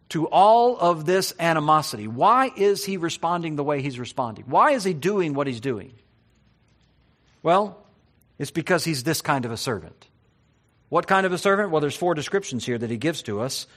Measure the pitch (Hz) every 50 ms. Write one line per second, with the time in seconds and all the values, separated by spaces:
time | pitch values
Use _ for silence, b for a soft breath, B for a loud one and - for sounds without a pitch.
0 | _ _ - 160 156 - - 170 196 214 226 233 240 247 240 - 175 175 175 156
1 | 151 170 185 190 185 - - - 170 170 160 160 151 156 156 156 147 - 147 107
2 | 107 110 117 131 170 208 240 262 262 247 - - 196 202 202 196 - 190 196 180
3 | 165 165 - - - 165 175 175 165 160 151 143 143 147 147 139 131 143 123 123
4 | 120 - - - 127 113 104 - 101 120 147 190 247 302 277 247 180 190 180 139
5 | 127 190 214 196 175 156 139 139 143 139 123 113 113 139 120 98 90 - - -
6 | _ _ _ _ _ _ _ _ _ _ _ _ _ _ _ _ _ _ _ _
7 | _ _ _ _ _ _ _ _ - 160 175 196 214 202 170 - _ _ _ _
8 | _ _ _ _ _ _ _ - 143 - - 170 147 - 185 156 - 170 156 127
9 | 120 160 156 - - - 147 135 120 113 117 - - 139 113 90 - - - _
10 | - _ _ _ _ _ _ _ _ _ _ _ _ _ _ _ _ _ 143 175
11 | 165 - 196 190 190 180 180 165 - 202 196 202 208 190 160 151 147 143 - -
12 | 180 180 165 151 131 - - 196 196 - 131 113 - - 120 113 120 110 120 110
13 | 127 165 160 - - 117 101 104 120 139 - - - b b